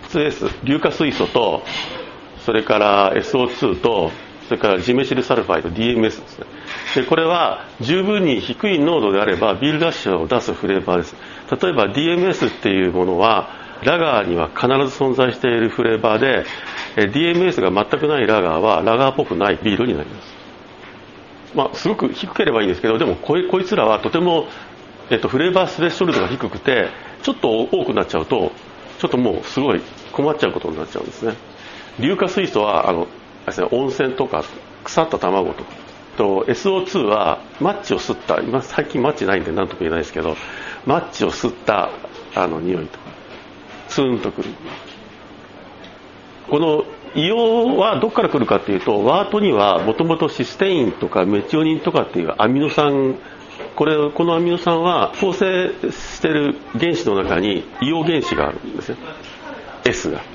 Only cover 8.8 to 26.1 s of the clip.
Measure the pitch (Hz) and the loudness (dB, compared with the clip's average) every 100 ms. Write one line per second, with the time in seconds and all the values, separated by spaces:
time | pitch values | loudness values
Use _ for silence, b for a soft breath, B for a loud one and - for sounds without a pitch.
8.8 | 143 147 107 98 104 90 110 95 139 151 | 2 4 4 2 2 2 2 2 0 2
9.8 | 165 156 - 90 80 123 - 98 90 98 | 0 0 0 0 2 0 0 -4 0 0
10.8 | 92 90 85 - B B B 135 185 147 | 2 0 0 -10 B B B -2 0 2
11.8 | 101 101 160 175 185 165 127 - 110 95 | 0 2 0 2 2 2 -2 0 0 2
12.8 | 92 90 90 87 107 107 - B B B | 2 2 2 4 6 4 2 B B B
13.8 | 117 170 160 123 95 87 80 - 127 135 | 0 2 2 2 2 0 0 0 2 2
14.8 | 139 131 135 123 127 113 131 117 110 - | 2 0 0 2 2 2 0 2 2 2
15.8 | 117 110 113 110 135 113 - B B B | 2 2 2 2 4 2 0 B B B
16.8 | B - 104 127 170 170 180 180 92 98 | B 0 0 2 2 2 2 2 2 2
17.8 | 104 143 147 147 107 107 90 80 107 90 | 0 0 0 2 4 4 4 2 4 4
18.8 | 95 113 135 131 147 85 101 90 107 98 | 4 4 2 2 -2 0 2 2 0 0
19.8 | 123 82 73 - - - - - - - | 0 -2 -4 -12 -18 -20 -20 -20 -20 -20
20.8 | - - - - - - - - 135 - | -20 -20 -20 -20 -20 -20 -8 -2 -2 -2
21.8 | 175 214 - - 185 - 175 113 104 87 | -2 0 -2 -4 -8 0 2 2 2 2
22.8 | 113 113 139 - - 156 180 190 185 208 | 2 2 2 0 0 0 2 0 0 2
23.8 | 110 110 160 170 180 165 147 B B B | 4 4 2 2 2 2 -2 B B B
24.8 | - - - 117 104 131 170 185 175 - | -20 -20 -2 0 0 2 2 2 0 0
25.8 | 165 - 180 | -2 2 0